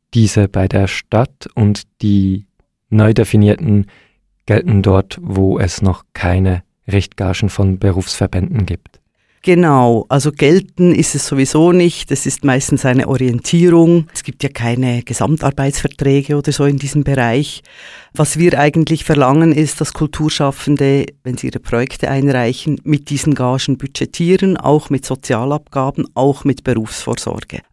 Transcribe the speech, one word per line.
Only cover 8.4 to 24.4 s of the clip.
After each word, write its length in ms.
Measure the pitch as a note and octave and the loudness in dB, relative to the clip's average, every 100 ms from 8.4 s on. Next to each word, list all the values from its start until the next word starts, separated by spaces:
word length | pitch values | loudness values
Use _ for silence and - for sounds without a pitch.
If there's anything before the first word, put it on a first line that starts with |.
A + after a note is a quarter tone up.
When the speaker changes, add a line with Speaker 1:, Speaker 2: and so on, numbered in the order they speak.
| F2+ C3 F2 | -2 -2 -4
Speaker 1:
gibt. 340 | E2+ _ _ _ _ _ _ | -6 _ _ _ _ _ _
Speaker 2:
Genau, 600 | F#3 F3 E3 C3+ A#2+ A2+ - | 2 4 4 4 4 2 0
also 220 | C#3 D3 | -2 -2
gelten 640 | - C#3 F#3 - - F3 | 0 2 2 0 0 2
ist 200 | - - | 4 0
es 120 | C#3+ - | -4 -4
sowieso 460 | C3+ C3+ D#3 E3+ | -2 0 2 4
nicht. 380 | F3 E3+ - - | 4 2 -2 -6
Es 160 | C#3 C3+ | -4 -4
ist 180 | - | -2
meistens 400 | C#3 C3 - C#3 | 0 0 0 -2
eine 240 | C3+ C3 C3 | 2 0 0
Orientierung. 1000 | C3 B2+ A#2 - E3+ F3 E3+ E3 E3+ D#3+ | -2 0 -2 0 2 6 6 6 4 0
Es 100 | - | -10
gibt 200 | - - | -14 -8
ja 80 | C3+ | -8
keine 520 | - A#2 A#2+ B2+ A#2+ | -4 -4 0 0 -2
Gesamtarbeitsverträge 1300 | - A2+ A2+ D#3+ C#3 - C#3 - - - C#3 C#3 C#3 D3 | -4 -4 -2 0 -2 -2 -4 -2 -6 -2 0 0 0 -2
oder 160 | D3 | -2
so 140 | C#3+ C#3+ | 0 0
in 100 | C#3 | 0
diesem 280 | C#3 D3 | -2 -2
Bereich. 580 | C#3 C3+ A#2 B2+ C#3+ - _ - - - - | 0 0 0 0 -4 -10 _ -20 -20 -20 -14
Was 260 | - D3+ D#3 | -4 -2 2
wir 200 | F3 C#3+ | 2 4
eigentlich 460 | D3 E3 D#3 D#3+ | 2 2 0 -2
verlangen, 480 | - D3 C3 D3+ E3 | 0 2 4 4 4
ist, 280 | D3+ D3 - | 2 0 -2
dass 140 | D3+ | -8
Kulturschaffende, 1120 | - D3+ - D3+ - C#3 - D3 C#3+ C#3 C#3 - _ | -4 -6 -2 -4 0 -2 -2 -2 0 2 0 -2 _
wenn 140 | B2+ B2 | -10 -8
sie 80 | B2+ | -8
ihre 120 | A#2+ | -8
Projekte 520 | - A#2+ B2 - C#3 | -4 -4 -4 -6 -4
einreichen, 720 | C3+ C#3 B2+ A#2+ B2+ D#3 C#3 | 0 0 0 -2 -4 -4 -6
mit 240 | - D3 - | -2 -2 -2
diesen 260 | C#3+ D#3 | -4 -2
Gagen 440 | C3 B2+ C3 - B2+ | 0 -2 -2 -4 -6
budgetieren, 800 | C#3 - - - E3+ F#3+ | -6 -8 -8 -2 0 2